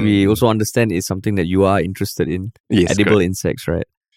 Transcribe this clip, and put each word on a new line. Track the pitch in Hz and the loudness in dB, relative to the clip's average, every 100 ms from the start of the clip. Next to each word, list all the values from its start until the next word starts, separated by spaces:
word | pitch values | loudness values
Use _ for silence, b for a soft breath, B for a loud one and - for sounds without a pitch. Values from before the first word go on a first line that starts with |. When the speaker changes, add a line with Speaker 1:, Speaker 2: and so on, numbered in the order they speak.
Speaker 1:
we | 104 101 98 | 2 4 2
Speaker 2:
Mm. | |
Speaker 1:
also | 107 117 | 2 2
understand | 110 107 123 110 | 2 -2 0 0
is | 87 - | -2 -4
something | 95 110 101 | -4 -2 -2
that | 85 | 0
you | 92 | 2
are | 95 98 | 2 2
interested | 85 98 101 - 73 | -2 -4 -6 -4 -4
in, | 90 98 - _ | -4 -8 -14 _
Speaker 3:
Yes, | 110 87 | 0 2
Speaker 1:
edible | 98 101 | 2 2
Speaker 3:
correct. | 104 90 | 2 2
Speaker 1:
insects, | 95 90 - - | -2 -4 -4 -4
right? | 82 - _ _ | -6 -6 _ _